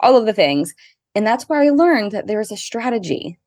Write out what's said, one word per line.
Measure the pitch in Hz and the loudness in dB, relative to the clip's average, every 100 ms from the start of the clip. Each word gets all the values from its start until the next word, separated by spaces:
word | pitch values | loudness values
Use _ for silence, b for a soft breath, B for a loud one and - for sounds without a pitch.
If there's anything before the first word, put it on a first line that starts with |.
all | 247 262 | 4 4
of | 220 | 2
the | |
things. | 202 147 143 170 - b b _ | 2 2 0 -4 -8 b b _
And | 208 214 | -2 0
that's | 240 - | -2 -2
where | 302 | 2
I | 294 | 4
learned | 285 349 262 208 | 4 4 2 -2
that | 208 - | -6 -6
there | 214 | -4
is | 214 | -6
a | 208 | -10
strategy | - 226 240 233 170 - - 170 | -10 -6 -4 -4 -4 -6 -8 -16